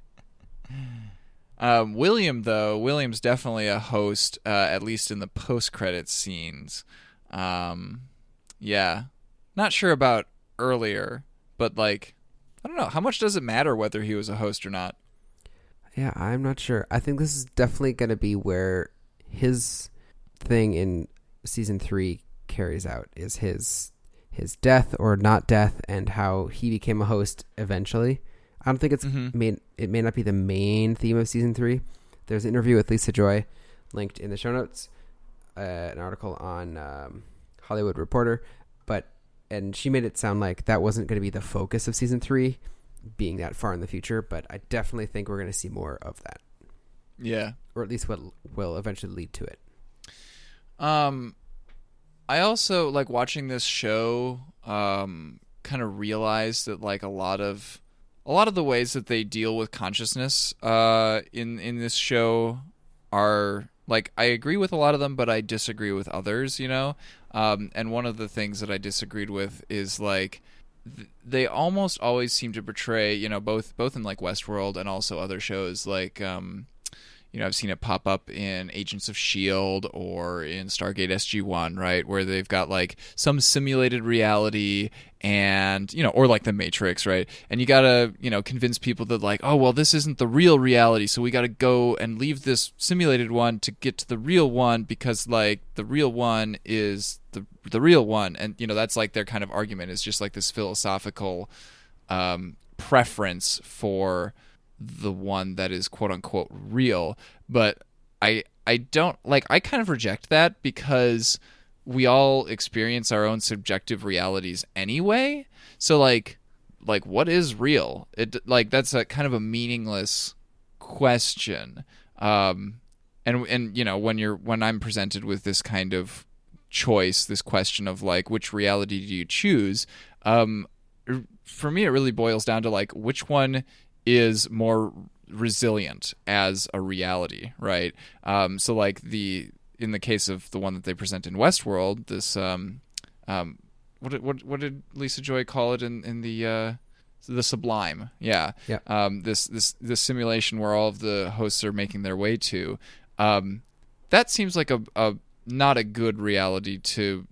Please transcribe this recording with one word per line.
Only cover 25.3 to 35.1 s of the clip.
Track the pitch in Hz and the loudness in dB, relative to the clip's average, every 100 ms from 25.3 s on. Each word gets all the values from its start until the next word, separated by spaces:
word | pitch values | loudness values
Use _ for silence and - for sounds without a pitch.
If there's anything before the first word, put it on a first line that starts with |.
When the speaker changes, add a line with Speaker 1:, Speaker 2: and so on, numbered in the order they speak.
| 110 - | 4 6
Speaker 2:
death | 107 104 - - | 4 4 2 -4
and | 101 98 | -4 -4
how | 101 98 95 - | -2 0 0 -2
he | - 120 | -4 -2
became | 110 - 107 | -2 0 0
a | 107 | 2
host | 107 101 - - - | 2 0 -4 -12 -8
eventually. | 101 95 98 113 120 139 - - _ - | -4 -2 -2 0 2 0 -6 -18 _ -6
I | - | -2
don't | 131 | 0
think | 151 | 2
it's | 139 139 | 2 0
Speaker 1:
Mm-hmm. | 135 123 117 | -4 -2 0
Speaker 2:
main, | 113 104 - - | 0 0 -6 -8
it | 104 | -2
may | 113 | 0
not | 113 | 0
be | 120 | 0
the | 104 | 0
main | 98 95 95 101 107 110 | 0 0 0 2 2 2
theme | 113 117 117 | 0 2 2
of | 113 | 2
season | 117 120 | 0 0
three. | 117 120 127 - - - - - | 0 0 0 -4 -12 -18 -18 -6
There's | 107 | -4
an | 110 | 0
interview | 120 117 113 | 2 6 6
with | - | 6
Lisa | 113 - | 2 2
Joy | 101 101 104 - - - - - | 4 4 4 -2 -10 -20 -20 -12
linked | 107 101 - | -8 -8 -8
in | 104 | -10
the | 101 | -6
show | 120 | -4
notes, | 123 - - - - - | -4 -4 -10 -16 -18 -20